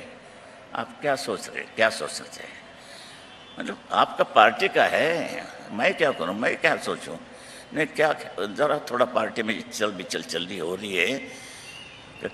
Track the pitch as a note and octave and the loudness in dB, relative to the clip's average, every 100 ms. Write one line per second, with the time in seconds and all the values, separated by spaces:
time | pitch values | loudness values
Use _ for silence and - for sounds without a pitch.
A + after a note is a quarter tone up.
0 | - - - - - - - - A#2 - | -10 -18 -20 -20 -20 -20 -10 -8 -8 -4
1 | D3 C3+ - F#2 - - - - A2 - | -2 0 -2 -6 -6 -10 -6 2 2 2
2 | D2 - - - - - - - - - | -6 -8 -12 -14 -16 -16 -18 -20 -18 -18
3 | - - - - - - - - - G3 | -18 -18 -20 -20 -18 -10 -10 -10 0 4
4 | - - F3+ B2+ G#2+ - F#3+ D#3 G2 F2+ | 4 4 6 10 8 8 2 4 4 4
5 | D3 E3+ D2+ E2 F2+ - - G2+ D3+ F#3+ | 2 0 -2 -6 -10 -14 -10 0 0 4
6 | D#3 - E2 G2+ C#3 - D#3+ C#3 - F2 | 2 2 -2 0 -2 2 2 2 -2 -6
7 | - E2 - - - - - C#3+ D#3 - | -6 -12 -14 -18 -18 -18 -8 -4 -2 2
8 | D3+ - - - G#2 F#2+ D3 D3 - A#2+ | 2 2 -4 -6 -4 0 2 0 0 2
9 | A#2+ G#2+ G#2+ - A2 F#2+ D#2+ - G#2+ F#2 | 2 2 0 -2 -2 -2 -4 -2 -2 -2
10 | F2 E2 E2 E2 F2+ G2 D#2+ F#2 G#2 F#2 | -6 -6 -4 -4 -4 -4 -4 -4 -2 2
11 | F#2 C3 - - - - - - - - | 2 2 -6 -14 -14 -16 -16 -16 -18 -18
12 | - - G2+ | -18 -8 -6